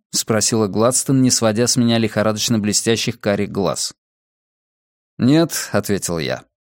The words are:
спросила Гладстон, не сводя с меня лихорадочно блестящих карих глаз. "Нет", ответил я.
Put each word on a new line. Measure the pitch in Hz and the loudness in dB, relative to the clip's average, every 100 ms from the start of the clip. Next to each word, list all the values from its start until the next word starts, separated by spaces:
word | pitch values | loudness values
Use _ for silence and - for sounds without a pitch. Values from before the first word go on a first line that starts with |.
| _ | _
спросила | - - 110 - 113 107 | -6 -2 0 2 2 0
Гладстон, | 92 113 123 - 135 | 2 2 2 0 2
не | 127 | 2
сводя | - 113 107 120 | 2 0 2 0
с | - | 2
меня | 117 117 | 2 2
лихорадочно | 113 107 104 107 - 113 | 0 0 0 -2 -2 -2
блестящих | 104 98 - 113 - - | 0 0 0 0 -2 -4
карих | 107 101 101 | -2 -2 -2
глаз. | - 87 62 - - _ _ _ _ _ _ _ _ _ _ _ - | -2 -2 -2 -6 -12 _ _ _ _ _ _ _ _ _ _ _ -2
"Нет", | 120 156 165 - - | 2 4 2 -2 -4
ответил | 104 - 98 - 85 | -4 -2 -4 -4 -4
я. | 67 62 - _ | -4 -6 -10 _